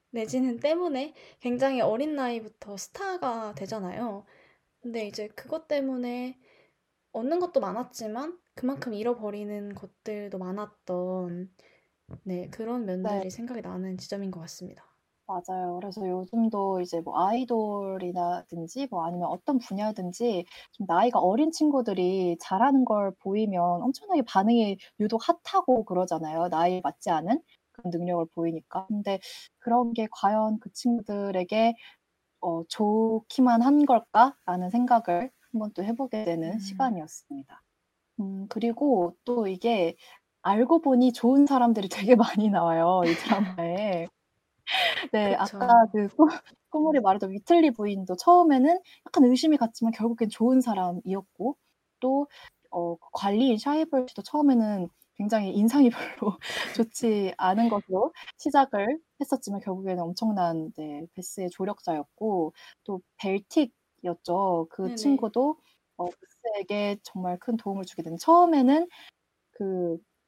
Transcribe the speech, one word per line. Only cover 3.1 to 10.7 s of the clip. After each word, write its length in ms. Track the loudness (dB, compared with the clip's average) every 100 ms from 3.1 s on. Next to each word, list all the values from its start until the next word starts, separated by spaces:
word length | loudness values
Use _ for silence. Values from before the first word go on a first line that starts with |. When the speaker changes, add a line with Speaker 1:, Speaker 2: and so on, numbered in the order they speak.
| -6 -6 -6 -8
Speaker 1:
되잖아요. 720 | -10 -10 -8 -8 -8 -8 -10 -16 _ _ _ _ _
근데 240 | -10 -8 -8
이제 220 | -10 -12
그것 380 | -14 -10 -10 -4
때문에 720 | -2 -2 -4 -6 -6 -10 -12 _ _ _ _ _ _ _
얻는 280 | -8 -4 -2
것도 200 | -2 -2
많았지만 800 | -2 -4 -10 -12 -10 -8 -10 -12 _
그만큼 400 | -8 -6 -6 -8
잃어버리는 800 | -6 -4 -4 -6 -8 -10 -10 -10
것들도 640 | -14 -18 _ -12 -10 -10 -10
많았던, 1160 | -8 -8 -10